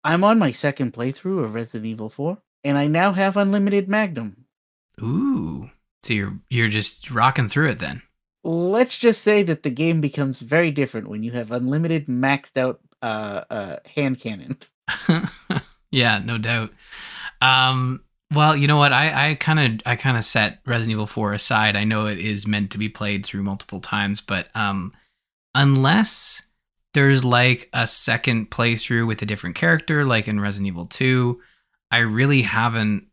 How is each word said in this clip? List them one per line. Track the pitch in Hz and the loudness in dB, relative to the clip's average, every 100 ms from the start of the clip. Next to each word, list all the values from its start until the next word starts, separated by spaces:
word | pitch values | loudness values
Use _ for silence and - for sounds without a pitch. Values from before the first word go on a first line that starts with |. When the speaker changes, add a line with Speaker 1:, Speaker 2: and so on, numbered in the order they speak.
Speaker 1:
I'm | 147 170 | 0 2
on | 202 226 | 4 4
my | 160 | 2
second | 117 147 139 127 | 0 -4 -2 -6
playthrough | - 123 131 185 190 | -4 -6 -6 -4 -4
of | 113 | -4
Resident | 110 113 113 | -6 -8 -8
Evil | 110 110 107 | -8 -8 -10
four, | - 151 202 _ _ | -6 -6 -6 _ _
and | 143 143 | -2 0
I | 147 | 2
now | 160 196 | 2 2
have | 185 196 196 | 2 0 2
unlimited | 196 202 196 202 190 | 2 2 2 0 0
Magnum. | 214 208 135 110 95 _ _ _ _ _ - | -2 -2 -6 -10 -14 _ _ _ _ _ -10
Speaker 2:
Ooh. | 113 156 277 254 82 69 - _ _ _ | -4 -2 0 -2 -4 -10 -14 _ _ _
So | - | -4
you're, | 107 98 98 _ | -2 -2 -8 _
you're | 123 113 | -2 0
just | 107 101 - - | 0 -4 -6 -8
rocking | 117 127 131 110 | 2 2 2 0
through | 143 156 | 0 0
it | 110 | -2
then? | 76 - _ _ _ _ | -8 -10 _ _ _ _
Speaker 1:
Let's | 160 165 180 214 247 - | -4 -2 0 2 0 2
just | 240 214 | 2 2
say | 214 208 | 2 4
that | 185 156 | 2 0
the | 147 | -2
game | 123 165 165 | 0 0 2
becomes | 147 151 135 127 | 0 -2 -4 -4
very | 117 160 170 | 0 0 2
different | 143 131 113 101 | 0 -2 -4 -8
when | 104 | -8
you | 113 | -6
have | 120 110 | -6 -6
unlimited | 120 127 147 165 165 143 | -4 0 0 0 -2 -2
maxed | 123 135 139 - - | -2 0 0 -2 -2
out, | 127 120 _ _ | -2 -4 _ _
uh, | 117 107 107 101 - | -6 -6 -6 -8 -8
uh, | 113 95 71 - | -8 -8 -12 -8
hand | - 139 127 | -4 -2 -4
cannon. | 117 101 65 135 - _ - - - | -8 -10 -10 -12 -12 _ -10 -4 0
Speaker 2:
<laughs> | 165 180 - _ 180 - _ _ | 0 -2 -12 _ -6 -6 _ _
Yeah, | 131 120 104 | 2 2 2
no | 110 117 | -2 -4
doubt. | 110 117 110 _ - - - - - _ | -2 -4 -4 _ -20 -20 -18 -14 -16 _
Um, | 131 131 131 131 127 127 _ _ _ | 4 6 4 2 0 -4 _ _ _
well, | 147 151 151 | 2 4 4
you | 143 | 4
know | 147 | 6
what? | 143 | 6
I, | 131 156 135 147 | 4 2 2 0
I | 151 | 0
kinda, | - 156 131 110 - | 0 2 2 0 -4
I | |
kinda | 120 135 117 | -2 0 0
set | 107 - 107 - - | 0 0 0 -2 -4
Resident | 120 113 | -2 -2
Evil | 110 107 | -4 -4
four | - 104 | -4 -4
aside. | 104 - 107 107 101 | -2 0 2 2 2
I | |
know | 107 110 107 | 0 0 -2
it | 98 | -4
is | 107 101 104 | -6 -6 -2
meant | 104 98 | -2 -2
to | 101 | -4
be | 107 | -6
played | - 104 101 | -4 -4 -4
through | 98 98 | -6 -6
multiple | 98 98 - 95 | -6 -8 -10 -12
times, | - 104 101 101 | -6 -4 -2 -4
but, | - 95 - | -4 -6 -6
um, | 117 104 98 90 _ _ _ _ _ _ | -4 -4 -4 -6 _ _ _ _ _ _
unless | 139 139 135 131 196 214 - - - _ _ _ _ _ | 4 6 6 4 4 2 -2 -6 -8 _ _ _ _ _
there's, | 147 139 135 | 4 4 4
like, | 127 120 123 123 - | 4 4 4 2 -2
a | 135 117 | -4 -2
second | - - 117 - 117 107 | -2 -2 0 0 0 -2
playthrough | - 117 113 - 117 113 | -2 0 0 0 0 0
with | 110 | -2
a | 107 | -4
different | 104 87 | -6 -6
character, | 85 170 165 - 151 | -2 2 2 2 0
like | 143 113 107 | 2 2 0
in | 104 | -2
Resident | 101 98 98 | -2 -2 -4
Evil | 87 87 | -4 -10
two, | - 131 127 123 123 _ _ _ _ _ | -2 2 2 2 -2 _ _ _ _ _
I | 117 | 2
really | 113 110 139 139 | 2 2 4 4
haven't | 107 113 120 113 107 101 _ | 2 0 0 2 0 -2 _